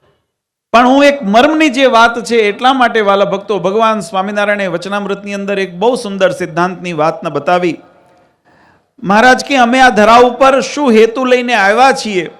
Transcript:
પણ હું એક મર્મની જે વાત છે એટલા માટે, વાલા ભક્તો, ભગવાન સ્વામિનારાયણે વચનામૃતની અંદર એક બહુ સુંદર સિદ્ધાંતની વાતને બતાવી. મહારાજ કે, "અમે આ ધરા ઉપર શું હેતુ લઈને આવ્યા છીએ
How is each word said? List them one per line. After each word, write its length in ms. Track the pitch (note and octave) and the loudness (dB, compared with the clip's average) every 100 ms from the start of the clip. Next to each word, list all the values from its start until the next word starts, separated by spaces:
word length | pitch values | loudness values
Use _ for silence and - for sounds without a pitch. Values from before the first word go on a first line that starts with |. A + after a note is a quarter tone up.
| _ _ _ _ _ _ - | _ _ _ _ _ _ -2
પણ 160 | A3+ B3 | 0 2
હું 180 | C4+ C#4+ | 4 2
એક 180 | C#4+ | 2
મર્મની 460 | G3 A3 D4 D#4 D#4 | 0 2 2 2 0
જે 160 | A#3+ C4 | 2 2
વાત 380 | A3+ A#3 A#3+ | 4 2 0
છે 120 | G3+ A#3 | -2 0
એટલા 380 | G#3 G#3+ B3 | 0 0 -2
માટે, 280 | C4+ A#3 A3+ | 2 0 0
વાલા 240 | G3+ G3 F#3 | 0 0 0
ભક્તો, 340 | G3 - G3 | -4 -4 -4
ભગવાન 400 | F3 G#3 A3 G#3+ | -2 0 0 -2
સ્વામિનારાયણે 680 | - F#3+ G3 G#3 G#3 G3+ F#3+ | -6 -6 -4 -4 -2 -2 -4
વચનામૃતની 680 | E3 F#3+ G3+ G3 G3 G3+ | -6 -6 -8 -6 -10 -10
અંદર 260 | G3+ G3 G3 | -10 -6 -6
એક 160 | F#3 F3 | -6 -2
બહુ 200 | A3+ A#3+ | -2 -2
સુંદર 360 | G#3 G3 F#3 | -6 -2 -2
સિદ્ધાંતની 640 | - E3+ D#3+ F3+ F3 F3 | -2 -8 -4 -4 -4 -10
વાતને 360 | D#3 D#3 D#3+ E3+ | -2 -2 -2 -8
બતાવી. 480 | F3 F3+ F3+ F3+ - _ _ _ _ _ _ _ _ _ _ _ _ | -6 -2 -2 -2 -6 _ _ _ _ _ _ _ _ _ _ _ _
મહારાજ 420 | F3+ G#3 B3+ B3+ B3+ | -2 2 4 2 0
કે, 100 | C4+ | 0
"અમે 240 | A#3 C4 | 2 4
આ 100 | B3+ | 2
ધરા 280 | G3+ G#3 A#3 | 4 4 6
ઉપર 440 | B3 A#3+ C4+ C4+ | 4 4 2 2
શું 300 | - D4 C#4 | -2 -2 2
હેતુ 340 | A3 A3+ A3+ B3+ | 4 4 2 0
લઈને 280 | B3 B3 | 0 0
આવ્યા 380 | A3+ G3 A3 C4+ | 0 2 4 2
છીએ 380 | - G#3+ F#3 D3 | 2 -4 -6 -6